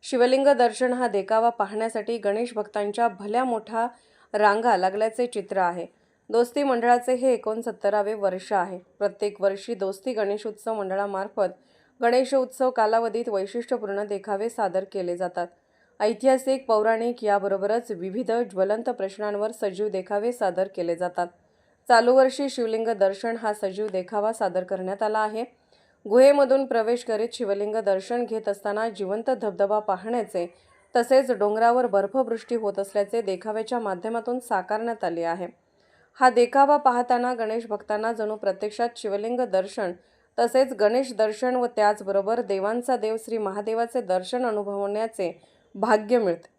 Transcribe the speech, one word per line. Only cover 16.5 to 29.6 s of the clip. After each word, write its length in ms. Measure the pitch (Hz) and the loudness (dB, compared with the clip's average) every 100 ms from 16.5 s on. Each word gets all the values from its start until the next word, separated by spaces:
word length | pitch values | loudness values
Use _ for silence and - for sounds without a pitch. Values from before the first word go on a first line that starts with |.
| 262 269 | -2 2
पौराणिक 560 | 214 214 226 233 240 | 2 4 2 0 -2
याबरोबरच 680 | 214 202 196 196 196 226 196 | 0 2 2 -2 0 -2 -2
विविध 400 | 190 190 196 240 226 233 | -8 -6 -6 -2 -2 -2
ज्वलंत 380 | 185 190 220 233 | 0 0 0 -2
प्रश्नांवर 640 | 247 196 190 208 208 214 | -4 -6 -4 -6 -2 -4
सजीव 380 | 233 208 180 214 | -2 -4 -2 -4
देखावे 420 | 190 185 202 226 | -4 -2 -2 -2
सादर 320 | 240 202 175 190 - | -2 -2 0 -4 -2
केले 200 | 170 170 | -4 -2
जातात. 320 | 180 180 175 _ _ _ _ _ - | -4 -4 -6 _ _ _ _ _ 4
चालू 280 | 233 240 262 | 6 8 6
वर्षी 340 | 262 262 277 | 6 2 -4
शिवलिंग 380 | 262 226 220 226 | -2 -2 -2 -2
दर्शन 480 | 220 196 196 233 226 | 2 2 2 -6 -4
हा 120 | 226 | -4
सजीव 340 | 208 196 190 214 | -2 -4 -4 -4
देखावा 460 | 185 180 214 208 | -4 -4 -2 -2
सादर 300 | 226 202 180 | -2 -2 -2
करण्यात 400 | 180 190 185 196 | -4 -6 -6 -4
आला 160 | 214 214 | -2 0
आहे. 240 | 214 220 247 _ _ _ _ _ 214 | -2 -4 -8 _ _ _ _ _ 2
गुहेमधून 560 | 226 269 285 269 269 269 | 8 8 8 6 4 2
प्रवेश 380 | 233 220 240 | 0 2 -2
करीत 240 | 240 214 233 | -2 -2 -4
शिवलिंग 420 | - 220 202 208 214 | -4 -2 -2 -2 -2
दर्शन 500 | 202 190 196 240 240 | 0 0 0 -4 -2
घेत 240 | 220 214 | -4 -4
असताना 400 | 196 208 202 226 | -4 -4 -4 -4
जिवंत 400 | 196 190 208 233 | -4 -4 -4 -2
धबधबा 500 | 247 214 180 | -2 -2 0